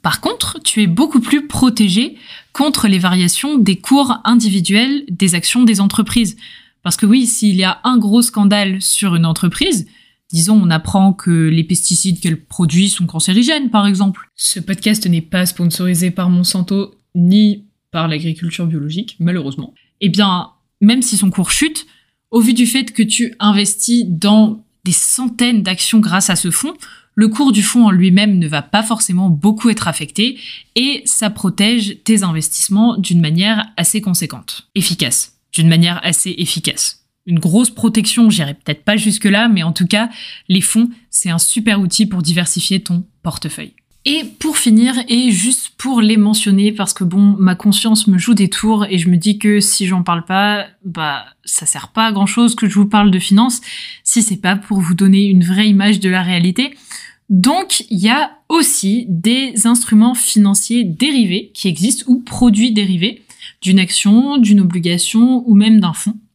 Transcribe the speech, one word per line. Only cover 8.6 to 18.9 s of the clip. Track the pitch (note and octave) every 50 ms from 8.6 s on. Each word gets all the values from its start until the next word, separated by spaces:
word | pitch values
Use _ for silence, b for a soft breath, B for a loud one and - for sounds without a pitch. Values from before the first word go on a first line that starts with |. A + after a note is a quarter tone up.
| G3+ F#3+ F#3 F#3+ F#3+
sur | - - - G#3 F#3+ E3+
une | E3+ E3
entreprise, | E3 D#3+ - - F3 - - C#4+ G4 D#4 F#3+ - b b b b b b b b _
disons, | - C4+ E3 G3 G#3+ G#3+
on | F#3 E3+
apprend | D#3+ D#3+ - - - G3 F#3+ G3 F#3+
que | - - F3+
les | E3+ E3 D#3+ D#3+ E3 E3 D#3+
pesticides | - F#3 F3 - - C#4 - - F#3+ F3 -
qu'elle | - F3 D#3+ D3+ _
produit | _ - - F3 D#3 D#3 F3 G3 G3+
sont | - - F3+
cancérigènes, | E3 - D#3+ - - F#3 A3 A#3+ C#4 D#4+ D4+ C#4 A#3
par | A3+ G#3 G3+
exemple. | G3+ G3 F#3 G3+ G3 F#3 - - _ _
Ce | - - - - F#3+
podcast | D#3+ F#3+ F#3+ - - G#3+ G#3+ G#3+ -
n'est | F3+ E3+ E3
pas | D#3+ - - F3+ F3+
sponsorisé | F3+ - - F3 E3+ D#3+ - F3+ F3+ F3+ D#3+ F#3 F3+
par | F3 - F3+ F3+
Monsanto, | F3+ F3 F3+ - - F#3 F3+ - G3 G3 G3+ - _ _ _ _ _
ni | F3 F3 F3 F#3+ G#3 G#3+ G#3 G#3 G#3 - _ _ _ _ _
par | - E3 D#3+
l'agriculture | E3 D#3 D#3 E3 E3 D#3+ - F3 E3+ - - F3
biologique, | E3 E3 D3+ C#3+ D3+